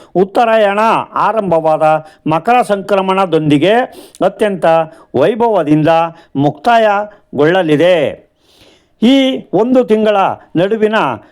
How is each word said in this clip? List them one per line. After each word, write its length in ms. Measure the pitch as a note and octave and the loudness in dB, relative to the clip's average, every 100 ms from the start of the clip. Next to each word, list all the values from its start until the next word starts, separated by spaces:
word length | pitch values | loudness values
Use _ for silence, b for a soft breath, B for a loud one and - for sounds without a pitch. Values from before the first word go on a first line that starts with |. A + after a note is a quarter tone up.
| B F3 | B -4
ಉತ್ತರಾಯಣ 580 | G3 A#3+ A#3 A3 G3+ G3+ A3+ D#3+ - C3+ F#3 | -2 0 0 2 0 0 0 -2 -4 -4 -2
ಆರಂಭವಾದ 580 | A3 G3 E3 D#3 D3+ D#3 D#3 D#3 B D3+ | -2 -2 -2 0 0 2 0 -4 B -4
ಮಕರ 240 | D#3+ A#3 B3 G#3+ | -4 0 0 0
ಸಂಕ್ರಮಣದೊಂದಿಗೆ 1040 | G3+ F3+ G3 F#3+ F#3+ F#3 D#3 D3+ D3 F3 A#3 - B B B G3 | -4 0 0 0 -2 0 0 0 2 2 0 -2 B B B -4
ಅತ್ಯಂತ 360 | - G#3+ F#3 E3+ E3 D#3+ B B A#2+ | -2 -4 -2 0 0 -2 B B -2
ವೈಭವದಿಂದ 720 | E3 A3+ A#3 G3+ D3+ D3+ D#3 D#3+ E3+ - B C3+ | 0 0 0 0 0 0 2 0 -2 -8 B -4
ಮುಕ್ತಾಯಗೊಳ್ಳಲಿದೆ. 1500 | C#3+ C#3 A#3+ A#3 G#3+ G3+ G#3 - - B2+ D3+ F#3 D#3+ C#3+ E3+ E3+ A#2+ - _ _ b b b b b - | -4 -2 0 2 2 0 -4 -14 -12 -2 0 2 0 2 2 2 -2 -6 _ _ b b b b b -2
ಈ 140 | A3+ C4+ C4 B3+ - F3+ | 2 2 0 -4 -4 -2
ಒಂದು 200 | A#3+ B3+ A#3+ | 0 0 2
ತಿಂಗಳ 260 | G#3+ G#3+ G3+ E3 G#2 B D#3+ | 0 0 0 -2 -4 B -4
ನಡುವಿನ 380 | F#3+ A3 G#3+ G#3+ D3 G#2+ b | -2 0 0 0 -2 -4 b